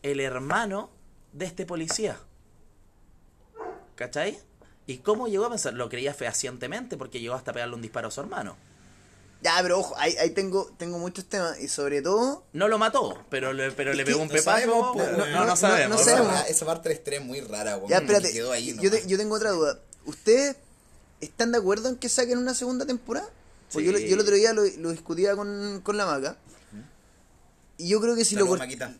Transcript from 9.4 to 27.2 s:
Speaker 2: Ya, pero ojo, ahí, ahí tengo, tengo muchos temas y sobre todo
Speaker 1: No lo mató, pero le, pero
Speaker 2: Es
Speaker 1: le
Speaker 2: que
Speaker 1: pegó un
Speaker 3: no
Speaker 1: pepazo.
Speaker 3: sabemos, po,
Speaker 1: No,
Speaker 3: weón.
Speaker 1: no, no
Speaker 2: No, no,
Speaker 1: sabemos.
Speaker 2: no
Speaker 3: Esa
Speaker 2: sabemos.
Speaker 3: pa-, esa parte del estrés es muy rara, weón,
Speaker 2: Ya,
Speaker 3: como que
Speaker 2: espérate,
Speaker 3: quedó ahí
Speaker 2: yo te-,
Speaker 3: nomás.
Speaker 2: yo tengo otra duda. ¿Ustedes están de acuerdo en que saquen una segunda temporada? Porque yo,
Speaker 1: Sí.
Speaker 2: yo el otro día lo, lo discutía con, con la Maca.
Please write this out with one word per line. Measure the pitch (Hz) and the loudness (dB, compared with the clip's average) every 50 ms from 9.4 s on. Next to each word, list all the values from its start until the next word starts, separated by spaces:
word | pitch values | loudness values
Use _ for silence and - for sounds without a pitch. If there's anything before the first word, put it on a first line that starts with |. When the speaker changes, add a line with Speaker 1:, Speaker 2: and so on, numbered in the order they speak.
Speaker 2:
Ya, | - 170 165 180 185 | 0 2 2 4 4
pero | 180 175 190 | 4 2 2
ojo, | 185 - - | 2 -2 -2
ahí, | - 139 165 170 - | 0 0 0 2 2
ahí | 156 165 | 0 2
tengo, | - 196 196 190 185 196 190 - - | 2 0 -2 0 0 -2 -2 -2 -8
tengo | - 170 170 175 170 | -10 -8 -8 -6 -6
muchos | 170 180 180 - 185 | -6 -8 -8 -10 -10
temas | - - 202 180 165 151 76 | -6 -4 -2 -2 -4 -4 -6
y | 110 | -6
sobre | - - - 143 143 143 143 139 | -6 -4 -2 -2 0 0 0 0
todo | 170 196 214 247 262 285 - - _ - | 2 2 2 2 0 -2 -6 -12 _ -4
Speaker 1:
No | 151 190 | 0 2
lo | 214 220 | 2 4
mató, | 214 220 226 226 277 214 113 92 - - - | 4 2 2 2 2 0 0 -4 -8 -10 -6
pero | - 135 131 131 135 | -4 -4 -2 -2 -2
le, | 135 135 135 | -2 -2 -4
pero | 131 139 139 135 | -2 -2 -2 0
Speaker 2:
Es | 135 | 0
Speaker 1:
le | 139 135 | 0 2
Speaker 2:
que | 139 | 2
Speaker 1:
pegó | 139 151 | 2 2
un | 156 | 2
Speaker 3:
no | 151 147 | 2 0
Speaker 1:
pepazo. | 151 151 - - 226 | 2 4 4 4 4
Speaker 3:
sabemos, | 247 226 233 233 - - 247 | 4 4 4 4 2 2 0
po, | - | 0
Speaker 1:
No, | - | 0
Speaker 3:
weón. | 139 - | 0 0
Speaker 1:
no, | - - | 0 0
no | - 147 175 | 0 2 2
Speaker 2:
No, | 185 | 2
no, | 233 240 | 2 2
Speaker 1:
sabemos. | - - 202 - 175 139 165 | 4 4 4 6 4 4 4
Speaker 2:
no | 214 214 | 4 4
Speaker 3:
Esa | - 240 | 6 6
Speaker 2:
sabemos. | 240 254 233 208 185 | 6 6 6 4 4
Speaker 3:
pa-, | 180 - | 0 0
esa | - 156 - 160 | 0 0 0 0
parte | 156 165 165 - 165 | 0 -4 -2 -2 -4
del | 156 151 | -4 -4
estrés | - 143 139 143 | -4 -6 -6 -6
es | 139 | -6
muy | 123 131 139 | -8 -10 -10
rara, | 127 107 104 104 107 110 104 | -10 -8 -8 -6 -4 -4 -4
weón, | 98 95 101 | -4 0 2
Speaker 2:
Ya, | 165 | 2
Speaker 3:
como | 185 156 139 | 2 4 4
que | 202 | 4
Speaker 2:
espérate, | 202 180 180 113 | 4 4 2 -2
Speaker 3:
quedó | 113 117 123 | -2 -2 -2
ahí | 127 117 117 127 - | -2 -2 -2 -4 -4
Speaker 2:
yo | 107 180 190 | 0 2 2
te-, | 214 | 2
Speaker 3:
nomás. | 226 - | 2 0
Speaker 2:
yo | 185 190 | 0 0
tengo | 190 214 214 214 | 0 0 0 -2
otra | 214 214 214 | 0 0 0
duda. | 196 170 156 147 135 - - - - _ - | 2 2 2 0 0 -4 -10 -20 -20 _ -14
¿Ustedes | 151 147 - - 214 220 262 277 285 269 - - - - _ _ _ - - _ _ _ _ | -14 -14 -2 4 6 6 6 6 2 -2 -6 -14 -20 -20 _ _ _ -20 -20 _ _ _ _
están | 156 156 - - 233 233 | -16 -16 -2 -2 0 2
de | 240 | 2
acuerdo | 240 196 185 202 214 220 262 | 2 4 2 0 2 0 -4
en | 254 | -4
que | 240 - | -4 -4
saquen | 233 - - 247 240 247 | -2 0 0 2 2 2
una | 247 247 254 254 | 0 0 -2 -2
segunda | - 262 247 254 247 277 | -2 -2 -2 -2 -2 -2
temporada? | 302 254 233 - - 233 294 392 453 - - - - - - - _ | -2 -4 -4 -4 -6 -6 -6 -6 -8 -14 -20 -20 -20 -20 -20 -18 _
Porque | - 156 156 175 | -4 0 2 2
yo, | 196 | 2
Speaker 1:
Sí. | 208 - - | 2 4 2
Speaker 2:
yo | 185 | 4
el | 202 | 4
otro | 208 202 202 | 4 6 6
día | 196 214 226 226 | 6 6 6 4
lo, | 214 208 196 - | 4 2 2 0
lo | 147 165 165 | -2 -6 -6
discutía | 165 165 - - 170 165 185 196 202 | -6 -6 -6 -8 -2 0 2 2 2
con, | 202 208 202 202 202 202 208 202 196 190 | 0 -2 -6 -6 -6 -6 -6 -8 -6 -4
con | 208 202 | -4 -2
la | 208 202 | 0 0
Maca. | 180 151 139 131 151 - - _ - - - - - - - 113 - - _ _ _ _ _ | 0 0 -2 -2 -6 -8 -10 _ -20 -20 -20 -20 -20 -20 -20 -20 -20 -20 _ _ _ _ _